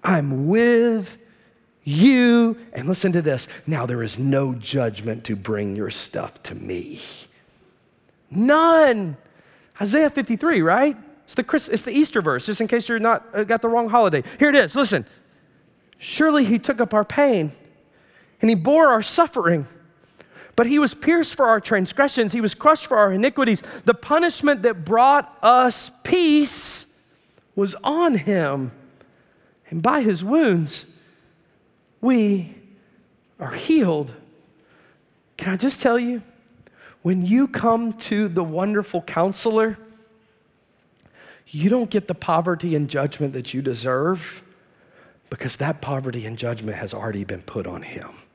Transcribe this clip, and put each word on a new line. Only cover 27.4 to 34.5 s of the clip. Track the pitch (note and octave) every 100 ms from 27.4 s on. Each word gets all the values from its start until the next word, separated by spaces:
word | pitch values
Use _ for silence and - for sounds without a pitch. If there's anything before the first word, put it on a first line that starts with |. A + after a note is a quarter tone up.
| _ -
was | G3 -
on | C4 D4+ E4+ A3+
him." | C#3+ G3 D3+ C#3 C3 - - _ _ _ _ _ _ _ _
And | E3
by | F#3+ D4+
his | A3 F3+
wounds, | F#3+ D4 C#4+ F3 D3+ - - _ _ _ _ _ _ _ _ _ _ _
we | A#3+ B3 G#3 G3 E3 - _ _ _ _ _ _ _ _
are | C3+
healed. | - - D#4+ G3+ D#3 C3+ A#2 _ _ _